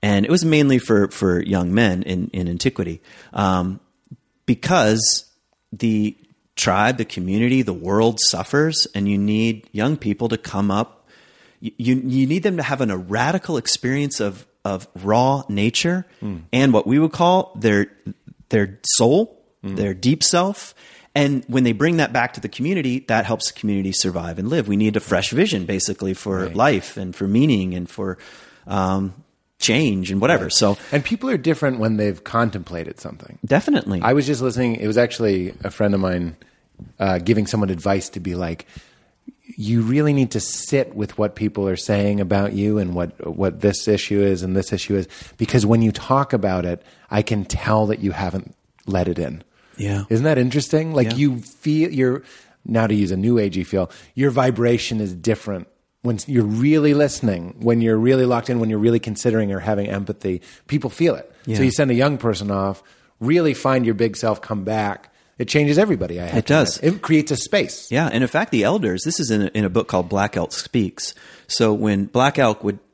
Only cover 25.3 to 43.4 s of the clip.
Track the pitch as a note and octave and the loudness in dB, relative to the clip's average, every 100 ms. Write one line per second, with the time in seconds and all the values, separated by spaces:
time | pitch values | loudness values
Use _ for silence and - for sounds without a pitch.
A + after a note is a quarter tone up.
25.3 | A#2+ G3+ A2+ E2+ G2 - G2 F#2+ F#2+ - | 0 0 0 -4 -4 -4 -4 -4 -4 -4
26.3 | F#2+ F#2 E2+ C3+ A2 - - F#2+ F2+ G2 | -4 -4 0 2 2 -4 -10 -10 -6 0
27.3 | G#2+ D3+ A2+ F#2 F2+ F2+ - G2 F#2 - | 2 4 2 0 -4 -8 -8 -8 -8 -14
28.3 | - - _ - G2 F#2 F#2+ F#2+ F#2 - | -20 -20 _ -6 -2 0 0 -4 -8 -20
29.3 | _ _ _ - A2+ D3+ G2 F#2 G2 A#2+ | _ _ _ -2 2 2 0 -2 0 2
30.3 | E3 F2 - G#2+ G2+ - D3 C3+ A3+ C4 | 2 0 2 2 0 -2 -4 -2 -4 -2
31.3 | A3 C#3 D#3 D3 B2+ A2 G#2+ G#2 F2+ - | -2 -2 0 -2 0 0 0 0 -2 -2
32.3 | A#2 A#2 G#2 E2+ F2 D#2 - - - - | 0 0 -2 -10 -10 -10 -12 -16 -16 -20
33.3 | - A2 C#3+ - D4 - F#2+ G#2+ C#3 C3+ | -12 2 2 4 0 0 0 2 2 2
34.3 | C#3 B2+ A#2 B2 A2+ G#2+ G#2+ A#2+ - A2+ | 0 -2 0 -2 0 0 2 2 2 0
35.3 | F#2+ F2+ - G2 - G#2 G2+ F#2 F2+ F2 | 0 -2 -6 -10 -2 0 2 0 -2 -4
36.3 | D#2+ - _ _ _ - _ G2 F#2 F2 | -10 -20 _ _ _ -20 _ 0 0 2
37.3 | A2 G2+ A2 G2+ F2+ G2 G2 - - F2+ | 0 2 -2 -2 -2 -2 -2 -2 -10 -8
38.3 | F2 E2+ E2 - - - _ _ _ - | -6 -6 -8 -12 -20 -20 _ _ _ -20
39.3 | - _ - G#2 A#2 A2 C3+ D3+ C#3+ C3 | -20 _ -10 -2 0 2 2 2 2 0
40.3 | A2+ - - - C#3+ C3 - G#2 - G#2 | -2 -4 -6 -2 0 -2 -4 -8 -2 -4
41.3 | - G#2+ G2+ G2 F2+ - G#2 G2+ G#2 F#2+ | 0 -4 -2 -2 -2 0 0 2 0 0
42.3 | G2 G2+ G2+ G2+ G#2+ F#2 F2 E2+ - E2 | 0 0 0 0 0 -2 -2 -6 -6 -10
43.3 | D#2+ | -2